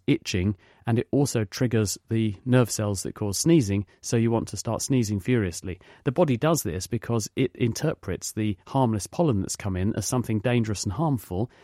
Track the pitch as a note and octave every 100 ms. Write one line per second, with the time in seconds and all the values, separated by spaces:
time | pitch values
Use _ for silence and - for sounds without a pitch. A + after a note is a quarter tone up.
0 | - C#3 - F#2+ G2 G#2+ _ _ - A2+
1 | - C#3 C#3+ A#2 G#2 - B2+ A2+ G#2 -
2 | - A2+ A2 F#2+ B2+ B2+ A#2 - G#2 G2
3 | - - G#2 F#2+ E3 E3 G2+ G2+ G2+ _
4 | - A#2+ A2+ A#2 - G2+ A2+ A2 - C3
5 | G#2+ G2+ A#2+ B2 F#2 - F#2+ E2+ - -
6 | C#3+ B2+ E3 A#2 D#3 D#3+ F#2 E2+ - A#2+
7 | - A#2 - - C3+ - A#2 - D#3 -
8 | - E2+ - - G#2+ F#2+ - C3+ B2 A2
9 | - - E3 G2+ - - G2+ F#2 G2 A2+
10 | - B2+ A2+ G#2+ B2 A#2+ A2 G2+ G#2 F#2+
11 | D#3+ B2+ - F2+ A#2 -